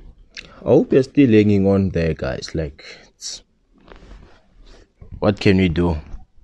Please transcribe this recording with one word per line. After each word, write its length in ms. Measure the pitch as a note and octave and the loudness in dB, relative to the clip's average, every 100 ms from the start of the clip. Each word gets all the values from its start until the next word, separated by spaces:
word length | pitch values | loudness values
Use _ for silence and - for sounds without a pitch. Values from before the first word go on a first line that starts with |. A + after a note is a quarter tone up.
| - - _ - - - | -20 -20 _ -20 -20 -10
I 0 | - | 0
hope 280 | B2 - | 2 2
you're 80 | C#3 | 0
still 300 | C3 C#3+ C3 | 0 2 4
hanging 340 | G#2+ G#2 G2+ G2 | 4 4 2 2
on 240 | G2 F#2+ | 0 0
there, 240 | E2+ E2 | -2 -4
guys. 400 | D2+ C2 - - | -4 -8 -8 -8
Like, 320 | E2+ D2+ - - - _ _ | -8 -8 -12 -20 -20 _ _
it's, 260 | - - _ _ _ _ - - - - - - _ _ - - _ _ - - | -18 -18 _ _ _ _ -20 -20 -20 -20 -20 -20 _ _ -20 -20 _ _ -20 -4
what 220 | D#2 E2+ | -4 0
can 180 | G#2+ F#2+ | 2 2
we 120 | F#2 | 2
do? 280 | D#2+ F2 D2+ - - - _ | 0 -2 -4 -10 -18 -18 _